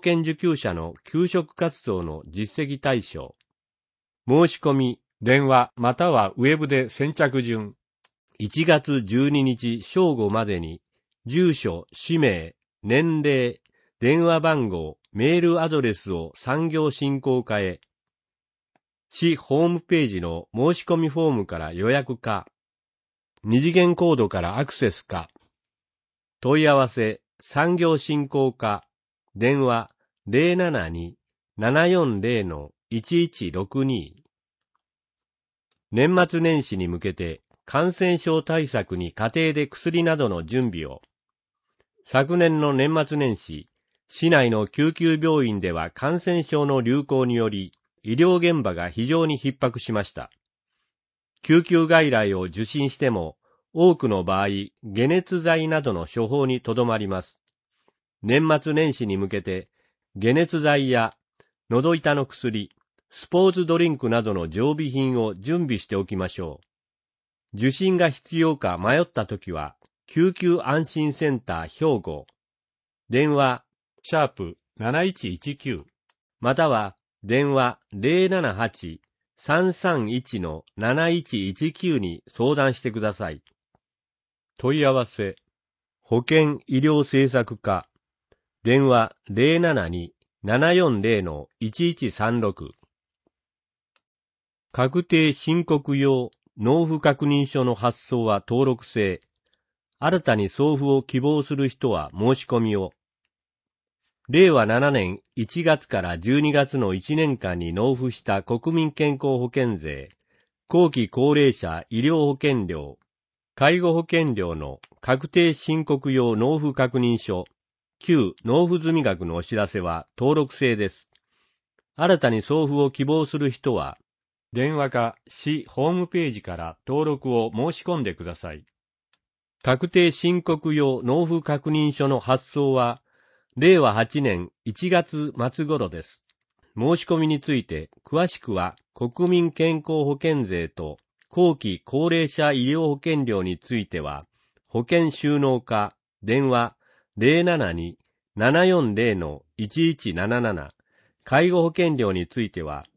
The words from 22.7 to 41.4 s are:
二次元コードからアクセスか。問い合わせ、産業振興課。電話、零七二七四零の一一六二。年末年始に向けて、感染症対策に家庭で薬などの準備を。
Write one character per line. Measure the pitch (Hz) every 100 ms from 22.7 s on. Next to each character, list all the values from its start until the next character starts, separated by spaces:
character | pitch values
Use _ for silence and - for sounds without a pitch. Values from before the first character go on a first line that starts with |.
| _ _ _ _ _ _ _
二 | 104 123
次 | 160
元 | 175 175 170
コ | 170
ー | 139
ド | 104
か | 95
ら | 85 107
ア | 139
ク |
セ | - 113
ス | -
か。 | - 92 82 _ _ _ _ _ _ _ _ _ _ _
問 | 120 156
い | 151
合 | 139
わ | 127
せ、 | - 110 - _ _
産 | - 143 165 175
業 | 170 151
振 | - 147 139
興 | 143 135
課。 | - 113 104 _ _ _ _ _ 95
電 | 120 139
話、 | 131 117 - _ _ _ -
零 | 120 170 180
七 | 180 135 80
二 | 85 85 - _ _ _ -
七 | 113 143 175
四 | 180 147 104
零 | 110 117
の | 95 76 73 _ -
一 | 113 - 170
一 | 165 - 92
六 | 90 98 135 135
二。 | 117 71 - _ _ _ _ _ _ _ _ _ _ _ _ _ _ _ _ -
年 | 110 151 180 175
末 | 170
年 | 165 156
始 | - 95
に | 90
向 | 87
け | 98
て、 | 87 87 78 _ _ -
感 | 139 180
染 | 175 185 175
症 | 170 160
対 | 156 165 143
策 | 117 95 90
に | 87
家 | - 113
庭 | 160 160
で | 151 147
薬 | - 170 170
な | 165 156
ど | 120
の | 87
準 | 82 123 123
備 | 85 73
を。 | 65 _ _ _ _